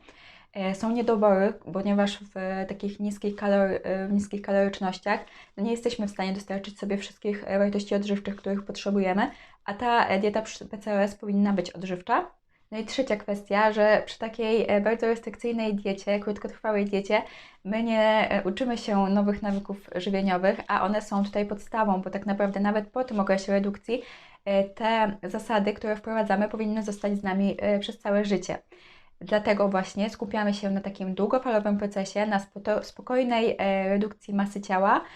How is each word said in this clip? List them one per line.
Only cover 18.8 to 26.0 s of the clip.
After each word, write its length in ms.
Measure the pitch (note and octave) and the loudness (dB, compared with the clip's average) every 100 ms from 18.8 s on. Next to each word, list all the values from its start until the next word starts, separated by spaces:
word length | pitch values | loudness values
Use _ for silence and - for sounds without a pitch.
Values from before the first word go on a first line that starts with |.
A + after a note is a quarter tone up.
| - G3+ F#3+ | 0 2 4
nowych 320 | G3 G3+ G3+ | 4 2 0
nawyków 480 | G#3 G3 G3+ G3 - - | -2 -4 -4 -10 -8 -6
żywieniowych, 640 | F#3+ G3 G3 F3+ F#3 - - | -2 0 2 2 2 0 0
a 180 | G3+ G3 | -2 0
one 160 | G#3+ | -2
są 220 | G#3+ G3+ | -2 -2
tutaj 220 | G3+ G#3 G#3 | 0 -2 -2
podstawą, 560 | G#3 - A3+ G#3 F#3 | -6 -6 0 2 0
bo 80 | F#3+ | -2
tak 160 | G3 G3+ | -6 -2
naprawdę 340 | G3+ G3+ G3+ | 0 0 0
nawet 280 | G3+ G#3+ G#3 | 0 0 -2
po 160 | B3+ | -4
tym 160 | B3+ G#3+ | -2 0
okresie 320 | G3 G3 G3+ | 2 0 2
redukcji, 500 | G3 G3+ G3+ - A#3 - - - - - | 0 0 -4 -4 -6 -6 -18 -20 -10 0
e, 180 | G3 | 0
te 540 | G3 - A3+ A3+ G#3+ G3+ | 0 -2 0 2 2 -2
zasady, 500 | G3+ A3 G#3+ A3 G3+ | -6 -6 0 0 2
które 220 | G#3 A3 | 0 -2
wprowadzamy, 540 | G#3+ | -4